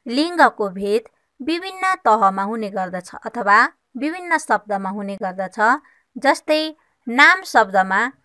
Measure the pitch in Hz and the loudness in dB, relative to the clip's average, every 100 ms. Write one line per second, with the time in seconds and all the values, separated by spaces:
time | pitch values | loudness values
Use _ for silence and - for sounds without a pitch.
0 | - 247 330 349 254 - 202 185 202 214 | -6 -2 -2 4 2 2 -6 -4 -2 -2
1 | - _ _ _ 269 339 381 370 381 370 | -4 _ _ _ -6 -6 -6 -4 -2 0
2 | - 214 196 190 196 226 208 202 185 180 | 2 4 2 0 -4 -6 -6 -6 -6 -8
3 | - - - 240 202 208 277 - _ 247 | -12 -14 -12 -6 2 4 4 -2 _ -8
4 | 285 359 349 320 - 220 - 196 196 202 | -6 -6 -2 -4 0 -2 -2 -6 -4 -8
5 | 196 196 190 185 185 226 214 285 - _ | -10 -8 -8 -8 -10 0 0 0 -4 _
6 | _ - 277 302 - 311 311 302 _ _ | _ -4 0 0 0 -2 -2 -8 _ _
7 | - 240 311 370 349 254 214 190 185 190 | -6 4 6 4 2 2 2 2 0 0
8 | 247 - | -2 -6